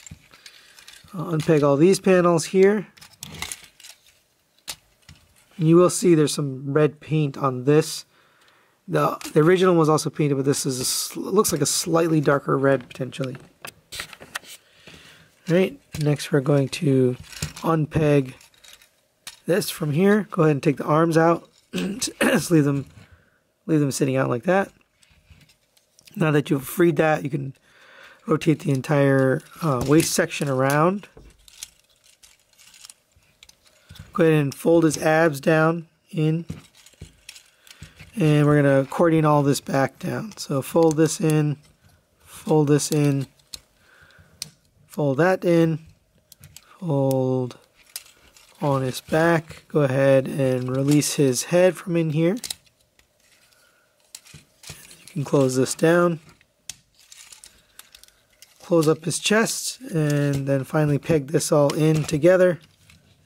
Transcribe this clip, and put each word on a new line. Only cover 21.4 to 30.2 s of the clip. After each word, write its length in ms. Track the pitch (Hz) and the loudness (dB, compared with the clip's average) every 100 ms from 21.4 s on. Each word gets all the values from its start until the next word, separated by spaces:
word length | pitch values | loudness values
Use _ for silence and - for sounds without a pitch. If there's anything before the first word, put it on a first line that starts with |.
| - _ | -4 _
<clears throat> 120 | _ | _
Just 760 | 185 185 214 - - - 240 147 | -8 -6 -6 -8 -2 0 0 2
leave 140 | 165 | 2
them, 220 | 143 139 - - - _ _ _ _ _ - | 2 -2 -8 -16 -20 _ _ _ _ _ -2
leave 140 | 156 | -2
them 100 | 143 | 0
sitting 240 | - 139 131 | -2 -2 0
out 120 | 135 | -2
like 140 | 123 | -2
that. 260 | 143 190 190 _ _ _ _ _ _ - _ _ _ _ _ _ - - | 0 0 -2 _ _ _ _ _ _ -20 _ _ _ _ _ _ -12 -4
Now 140 | 156 | 0
that 200 | 147 143 | 0 0
you've 160 | 143 131 | -4 -4
freed 300 | - 175 160 | 0 2 2
that, 260 | 160 156 | 0 0
you 80 | 143 | -4
can 240 | 143 135 - _ _ - - - - - | -8 -10 -14 _ _ -20 -20 -20 -12 -4
rotate 340 | 156 165 147 | -2 0 0
the 120 | - | 0
entire, 680 | 135 139 147 139 135 135 131 - - | -2 0 2 4 4 2 0 -6 -8
uh, 220 | 165 123 135 | -4 -2 2
waist 260 | 156 156 | 2 2
section 360 | - | 0